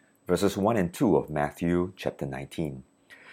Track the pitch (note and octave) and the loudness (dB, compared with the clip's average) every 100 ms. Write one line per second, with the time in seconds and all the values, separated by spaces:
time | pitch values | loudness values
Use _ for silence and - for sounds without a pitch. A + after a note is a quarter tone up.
0 | _ _ - F2 G2+ G2+ G2+ A2+ F2 - | _ _ -2 2 2 2 2 2 0 2
1 | A2+ D2+ - D2+ D2 - E2+ F2 F#2 - | 4 4 2 -2 -4 -2 0 0 0 -4
2 | - - C#2+ C2+ C2+ - D#2 C2 - _ | -6 -6 -8 -8 -10 -6 -6 -6 -16 _
3 | _ - - | _ -20 -20